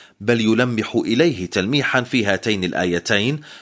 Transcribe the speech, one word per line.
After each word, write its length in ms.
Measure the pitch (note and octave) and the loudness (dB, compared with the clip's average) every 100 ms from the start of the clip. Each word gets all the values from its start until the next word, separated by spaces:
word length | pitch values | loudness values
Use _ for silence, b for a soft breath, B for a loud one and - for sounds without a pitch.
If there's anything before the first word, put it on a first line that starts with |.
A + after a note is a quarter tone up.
| B B | B B
بل 200 | G#2 A#2 | 0 2
يلمح 540 | G#2+ A2 B2 A2 - A#2 | 4 2 2 0 -2 -2
إليه 540 | F#2 A#2 E3+ G2 F2+ | 0 2 2 0 -4
تلميحاً 520 | G2+ G2 C#3+ B2 C3 | -2 0 0 0 0
في 240 | A#2+ B2+ G2+ | 0 0 0
هاتين 380 | F#2+ A#2 G2+ | 0 0 -2
الآيتين، 800 | F#2 - F2+ E2+ - G#2 A#2 D3 B B | -2 0 0 0 0 0 0 -4 B B